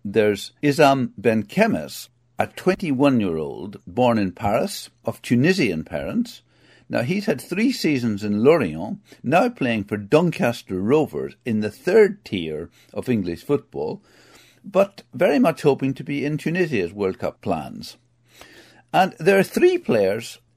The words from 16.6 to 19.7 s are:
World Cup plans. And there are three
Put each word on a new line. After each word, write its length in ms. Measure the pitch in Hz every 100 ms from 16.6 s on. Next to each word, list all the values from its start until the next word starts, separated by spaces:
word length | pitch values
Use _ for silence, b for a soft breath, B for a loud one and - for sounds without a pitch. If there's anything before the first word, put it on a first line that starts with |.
| 165 117 87
World 260 | 101 95 90
Cup 220 | 76 -
plans. 560 | 101 80 67 50 - - _ _ _ B B B B B B
And 220 | 165 190 -
there 220 | 170 196
are 40 |
three 340 | 185 - 359